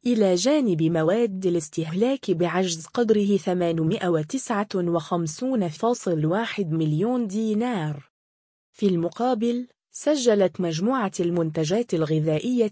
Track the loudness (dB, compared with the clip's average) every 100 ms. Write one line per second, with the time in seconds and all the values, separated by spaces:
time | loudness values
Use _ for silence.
0 | 0 2 4 4 2 2 2 2 2 2
1 | 2 2 0 0 -2 -2 -2 -6 -4 0
2 | 0 0 -2 0 0 0 -2 -4 -6 -2
3 | 2 2 4 0 0 0 0 0 0 0
4 | 0 0 -2 -6 -4 -4 -2 -2 0 -2
5 | -2 -2 -2 -2 -2 0 -2 -2 -2 -2
6 | -2 0 0 0 -2 -4 -2 0 0 0
7 | 0 -2 -2 -2 -2 0 -2 -2 -4 -6
8 | -12 _ _ _ _ _ _ -2 0 2
9 | -2 -2 -2 0 0 -2 -6 _ _ -4
10 | 0 2 4 4 2 0 -2 0 0 0
11 | -2 -2 -2 0 0 0 0 0 0 0
12 | 2 2 2 0 0 0 0